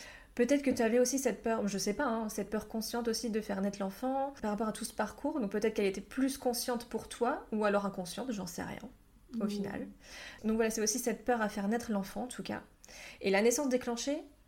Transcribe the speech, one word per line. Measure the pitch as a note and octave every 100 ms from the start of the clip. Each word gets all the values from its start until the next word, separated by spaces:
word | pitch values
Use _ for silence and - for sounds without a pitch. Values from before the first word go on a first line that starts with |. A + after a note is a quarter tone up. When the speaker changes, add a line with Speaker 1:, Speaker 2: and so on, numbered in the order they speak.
| - - -
Speaker 1:
peut-être | - A#3+ C#4+
que | C4+
tu | B3
avais | A3+ A#3+
aussi | B3 C#4
cette | B3 G3+
peur, | A#3 A3+ G3+
je | G3
sais | G#3
pas, | G3+ C#4+
hein, | A3+ G#3+
cette | G#3 G3
peur | G#3+ G#3
consciente | A3 A3 A#3+ A#3
aussi | A3+ A#3+
de | G#3+
faire | G#3 G3
naître | G3+ G3+
l'enfant | F#3+ G3 C4 C4+ C#4 C#4
par | A3
rapport | G#3 A3
à |
tout | G#3
ce | A#3
parcours. | - G#3+ - C#4 D4
Donc | G3+
peut-être | G#3 A3
qu'elle | A3+ G3
était | G3+
plus | - - C4 C4+
consciente | B3+ A#3+ - A#3+ -
pour | A3 -
toi | - A#3 D4+ -
ou | G#3+
alors | G#3 G3+ G3
inconsciente, | F#3+ F3 - C4
j'en | G3+ F#3
sais | -
rien, | - - B3+ - - - - A3+
au |
Speaker 2:
Hmm. | G#3
Speaker 1:
final. | G#3 G3 - - - - - - -
Donc | G#3+ A3
voilà, | A3+
c'est | A3
aussi | G#3 A#3+
cette | A#3+ A3
peur | - A#3+
à | G#3
faire | G#3 G3
naître | A#3 A#3+
l'enfant, | G3+ F#3+ G3+
en | B3
tout | -
cas. | F#3+ G#3 - - - - - -
Et | G3
la | G3
naissance | A3+ B3 C#4+
déclenchée, | B3 B3 A#3 - D4+ - -